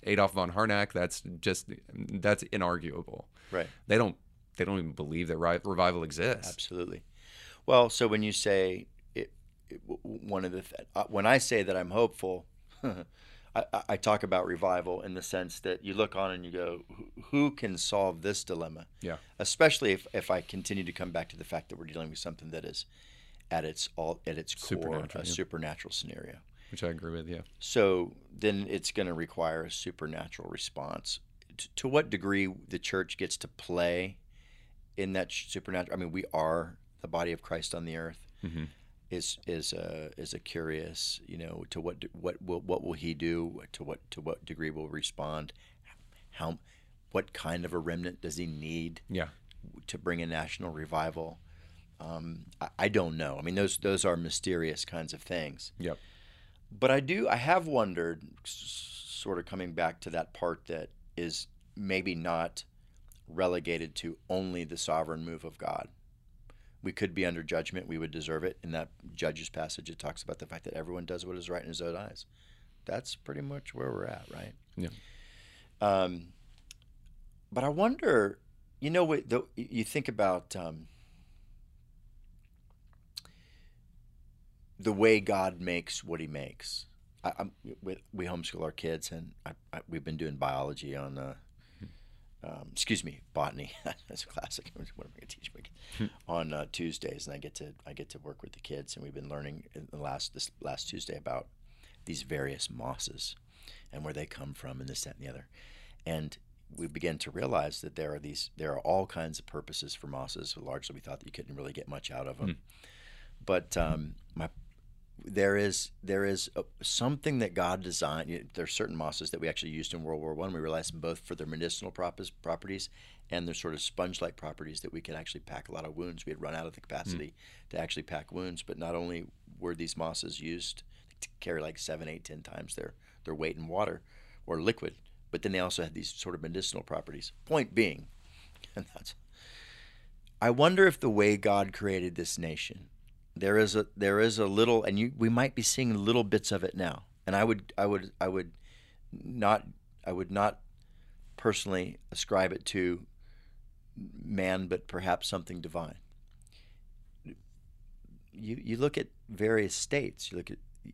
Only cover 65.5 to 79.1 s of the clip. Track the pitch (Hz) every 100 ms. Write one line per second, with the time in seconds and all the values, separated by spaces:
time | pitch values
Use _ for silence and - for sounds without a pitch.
65.5 | - - - - - - - - - -
66.5 | - - - 95 - 98 87 90 85 78
67.5 | 82 76 92 90 82 80 78 76 80 90
68.5 | - 85 80 80 - 76 - 82 78 78
69.5 | 82 78 - 78 82 73 - - - 76
70.5 | 82 - 80 80 90 87 87 90 90 87
71.5 | 87 - 82 85 85 104 - - - -
72.5 | - - - - 104 - - - 143 143
73.5 | 143 - - 65 52 50 - - - -
74.5 | - - - 87 - - - - - -
75.5 | - - - 104 95 92 87 87 - -
76.5 | - - - - - - - - - -
77.5 | 196 135 151 220 277 302 123 98 - -
78.5 | - - - 143 175 165